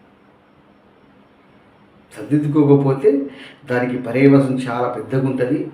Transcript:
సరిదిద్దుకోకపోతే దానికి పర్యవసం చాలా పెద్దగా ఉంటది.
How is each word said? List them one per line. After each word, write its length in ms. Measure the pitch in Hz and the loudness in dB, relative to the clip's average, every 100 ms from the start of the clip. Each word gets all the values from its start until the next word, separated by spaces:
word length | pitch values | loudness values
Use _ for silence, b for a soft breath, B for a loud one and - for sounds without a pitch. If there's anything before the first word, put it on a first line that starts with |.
| _ _ _ _ _ _ _ _ _ _ _ _ _ _ _ _ _ _ _ _ _ 107 | _ _ _ _ _ _ _ _ _ _ _ _ _ _ _ _ _ _ _ _ _ -18
సరిదిద్దుకోకపోతే 1080 | 107 147 147 151 139 139 135 131 143 139 - B B B - | -4 -2 0 0 4 4 4 2 2 0 -4 B B B -6
దానికి 320 | 123 123 - | -4 -2 -6
పర్యవసం 520 | 117 127 139 139 131 | -4 4 6 6 2
చాలా 340 | 123 120 117 123 | -4 -6 -4 -4
పెద్దగా 400 | 110 107 135 135 | -6 -6 -4 -2
ఉంటది. 420 | 127 123 147 - | -2 -2 -2 -6